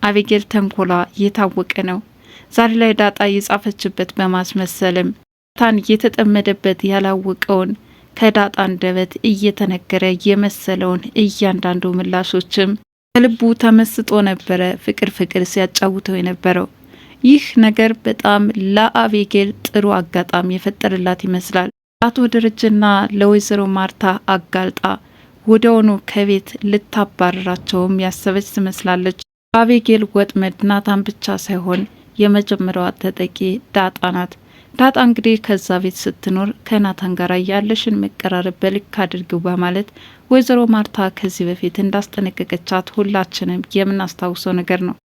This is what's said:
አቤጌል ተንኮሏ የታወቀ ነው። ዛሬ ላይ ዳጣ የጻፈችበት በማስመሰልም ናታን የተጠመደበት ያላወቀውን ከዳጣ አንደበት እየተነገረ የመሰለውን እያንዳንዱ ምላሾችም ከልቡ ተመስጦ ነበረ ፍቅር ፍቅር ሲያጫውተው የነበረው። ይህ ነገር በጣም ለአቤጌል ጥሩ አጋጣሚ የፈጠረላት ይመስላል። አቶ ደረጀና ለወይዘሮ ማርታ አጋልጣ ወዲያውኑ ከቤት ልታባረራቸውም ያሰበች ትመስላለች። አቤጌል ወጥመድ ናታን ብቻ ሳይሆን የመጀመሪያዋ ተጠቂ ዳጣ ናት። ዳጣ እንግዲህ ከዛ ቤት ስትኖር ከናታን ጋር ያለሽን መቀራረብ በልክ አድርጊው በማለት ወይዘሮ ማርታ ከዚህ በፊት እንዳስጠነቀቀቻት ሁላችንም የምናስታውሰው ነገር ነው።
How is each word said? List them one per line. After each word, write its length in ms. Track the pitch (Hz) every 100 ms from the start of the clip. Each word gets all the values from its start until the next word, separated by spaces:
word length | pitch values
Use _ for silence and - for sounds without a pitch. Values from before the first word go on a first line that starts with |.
አቤጌል 420 | 214 208 208 208 202
ተንኮሏ 440 | 214 196 - 185 180 180 -
የታወቀ 560 | 202 202 196 185 180 -
ነው። 160 | 185 185 - _ _ - -
ዛሬ 180 | - 233 226
ላይ 160 | 226
ዳጣ 260 | 214 208 202 202
የጻፈችበት 840 | 202 202 208 214 202 190 - 185
በማስመሰልም 960 | - 190 185 180 202 185 - 185 180 180 - _ _ _ -
ናታን 220 | 233 220
የተጠመደበት 960 | 196 214 240 208 214 208 202 196 196 185
ያላወቀውን 880 | 196 196 196 190 190 185 - 196 185 208 - - _ -
ከዳጣ 380 | 220 214 202 -
አንደበት 520 | 190 185 185 185 185 - -
እየተነገረ 800 | 202 208 202 196 185 - 185 185 185
የመሰለውን 800 | 208 202 202 202 - 185 185 180 - -
እያንዳንዱ 680 | 208 196 202 185 185 180 180
ምላሾችም 800 | 180 185 185 185 185 180 - 190 208 _ _ _ 247
ከልቡ 240 | 247 233 233
ተመስጦ 560 | 226 233 220 226 - 220 208
ነበረ 400 | 202 185 - 180 180 185
ፍቅር 300 | - - 196
ፍቅር 320 | - 175 190 180
ሲያጫውተው 680 | - 185 - 190 190 190 190
የነበረው። 520 | 180 180 185 180 - _ - - - -
ይህ 200 | 247 285 - -
ነገር 340 | 220 214 226 220
በጣም 400 | - 220 208 202 208 220 190
ለአቤጌል 800 | 202 220 240 226 208 202 202 196 -
ጥሩ 220 | - 208 208
አጋጣሚ 560 | 196 170 180 175 175 180
የፈጠረላት 680 | 185 196 202 208 185 180 180
ይመስላል። 480 | 190 180 180 190 180 - _ _
አቶ 260 | 233 233 240
ደረጀና 580 | 233 226 220 220 208 208 202 202
ለወይዘሮ 500 | 208 202 208 202 202 196
ማርታ 340 | 190 190 - 190 190 -
አጋልጣ 560 | 190 - 185 185 185 190 190 _ _ - _ -
ወዲያውኑ 440 | 220 233 226 214 196 -
ከቤት 440 | - 202 196 196 -
ልታባረራቸውም 1400 | 208 202 202 - 202 _ 180 185 190 180 - 185 185 190
ያሰበች 480 | 185 185 - 190 202
ትመስላለች። 680 | - 190 185 196 180 185 185 - _ _
አቤጌል 500 | 226 226 240 226 220 208
ወጥመድ 480 | 208 202 - 190 185
ናታን 380 | 202 202 202 202
ብቻ 320 | 196 214 - 190
ሳይሆን 440 | - 185 180 180 202 - - -
የመጀመሪያዋ 720 | 208 202 208 196 185 185 180 190
ተጠቂ 420 | 185 - 185 - 190 202 -
ዳጣ 280 | - 190 190 180
ናት። 220 | 180 180 - _ - _
ዳጣ 240 | - 254 269
እንግዲህ 360 | 247 226 220 220
ከዛ 360 | - 196 - 180
ቤት 180 | 185 180
ስትኖር 520 | - - - 185 202 -
ከናታን 500 | - 214 202 185 190 180
ጋር 160 | 175 180
ያለሽን 580 | 185 196 208 220 - 208
መቀራረብ 560 | 196 - 190 185 180 180
በልክ 400 | 190 196 202 -
አድርጊው 420 | 185 180 180 175
በማለት 460 | 175 180 180 180 208 - - - _
ወይዘሮ 300 | 254 240 247 233
ማርታ 400 | 220 208 - 190
ከዚህ 340 | - 190 - 175
በፊት 300 | 180 175 170
እንዳስጠነቀቀቻት 1120 | 196 202 202 - 196 - 180 175 170 190 185
ሁላችንም 720 | - 202 202 185 - 180 180 -
የምናስታውሰው 840 | 196 196 196 185 - 180 180 -
ነገር 280 | 180 180 185
ነው። 140 | 185 -